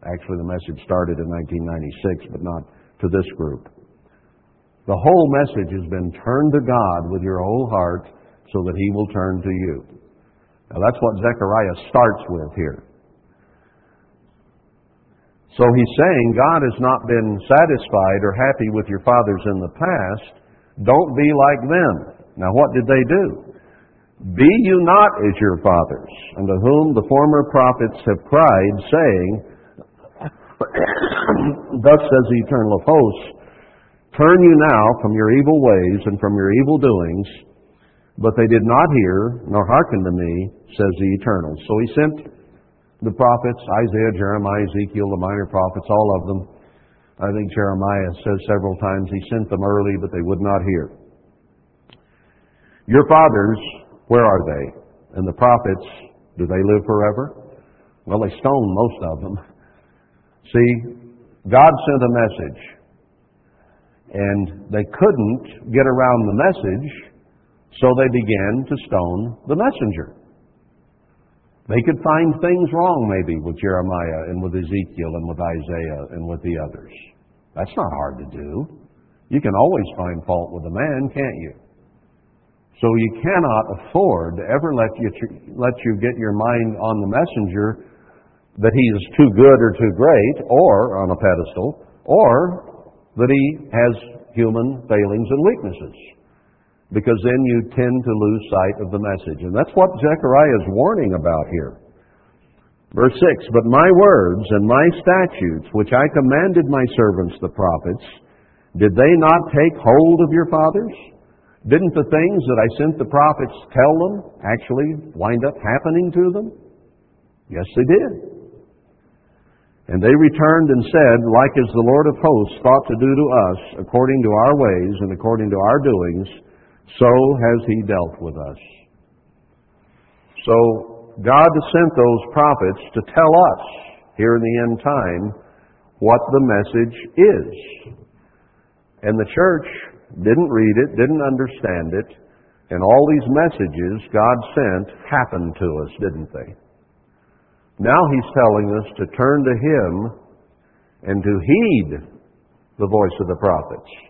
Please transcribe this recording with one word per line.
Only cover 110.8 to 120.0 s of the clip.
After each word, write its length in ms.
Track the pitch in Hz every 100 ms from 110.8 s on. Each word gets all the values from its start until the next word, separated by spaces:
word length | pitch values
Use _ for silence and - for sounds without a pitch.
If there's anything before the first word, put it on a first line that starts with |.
| 226 - - _ _ _ _ _ -
Didn't 260 | 147 185
the 160 | 156 143
things 320 | 156 170 202 123
that 120 | 120
I 80 | 110 -
sent 200 | 151 156
the 80 | 113
prophets 500 | 143 151 147 131 - -
tell 220 | 131 135 160
them 240 | 180 208 - -
actually 520 | 98 113 - 127 147 156 156 -
wind 300 | 101 120 135
up 100 | -
happening 520 | 104 127 160 165 180
to 200 | 170 180
them?" 200 | 190 220 - - _ _ _ _ _ _ _ _
Yes, 180 | 85 90 -
they 80 |
did. 280 | 127 190 269 - - - - - _ _ _ _ _ _ _ _ _ _ _ _ _
"And 120 | 87